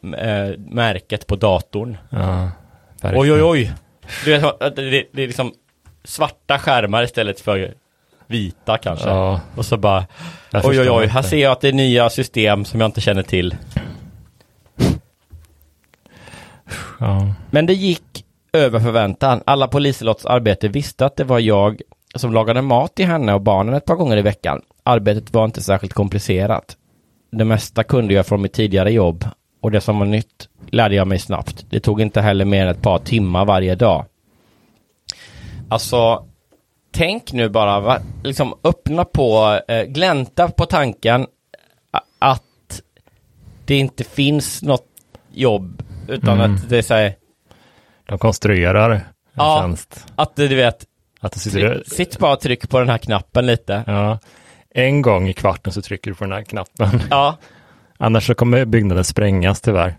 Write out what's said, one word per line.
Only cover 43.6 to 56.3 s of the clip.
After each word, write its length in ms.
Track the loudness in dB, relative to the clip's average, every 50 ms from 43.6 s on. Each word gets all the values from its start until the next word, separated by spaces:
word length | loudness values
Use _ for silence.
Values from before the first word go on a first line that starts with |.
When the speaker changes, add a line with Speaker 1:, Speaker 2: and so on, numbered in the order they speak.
| -4
Speaker 1:
det 100 | 0 0
inte 280 | 0 0 0 -4 -8 -12
finns 580 | -8 -2 0 0 2 2 0 -2 -4 -10 -8 -2
något 240 | 0 0 0 -2 _ _ -20 _ _ _ -20 _ _ -6
jobb, 500 | 0 0 2 2 0 -2 -8 -12 -14 -14 -14 -14 -18 -12 -10
utan 320 | -8 -2 0 2 2 4
Speaker 2:
Mm. 140 | 4 2 2
Speaker 1:
att 140 | 0 -2 0
det 100 | 0 0
är 40 | 2
så 120 | 2 2
här 200 | 2 2 0 -2 _ _ _ _ _ _ _ -20 _ _ _ _ _ _ _ _ _ _
Speaker 2:
De 120 | -8 -6 0
konstruerar 720 | 0 0 0 2 0 2 2 2 2 2 4 4 4 4
en 100 | 2 0 -2 -8 -18 _ _ _ _
Speaker 1:
Ja, 240 | 0 2 2 2 2 0
Speaker 2:
tjänst. 440 | 0 -4 -6 -8 _ -20 -20 -20 -16 -4
Speaker 1:
att 200 | -4 -4 -4 _
du 120 | -2 0 2
vet, 360 | 4 4 2 2 2 _ -16 _ _ _ _ _ _ _
Speaker 2:
Att 120 | -10 -8 -8
det 60 | -6
sitter 320 | -8 -4 -2 0 0 0 0
Speaker 1:
tryck, 140 | -4 -8 -10 -4
sitt 260 | -4 -4 -4 -2 0
bara 140 | 2 2 2
och 80 | 0
tryck 280 | 0 -4 -4 -4 -4 0
på 100 | 0 2
den 100 | 2 2
här 100 | 0 -2
knappen 480 | -2 -2 -4 -4 -4 _ _ 0 2
lite. 380 | 2 0 -2 _ -6 -6 -6 -4
Speaker 2:
Ja. 320 | -4 -2 0 0 0 -2 -4 _ _ -20 -20 _ -20 -20 _ _ _ _
En 280 | 0 0 2 2 2 4
gång 260 | 4 2 2 2 -2
i 40 | -2
kvarten 400 | 0 -2 -2 -2 -2 _ -8 -8
så 100 | -8 -8
trycker 280 | -10 -12 -10 -10 -12
du 40 | -10
på 100 | -8 -8
den 80 | -8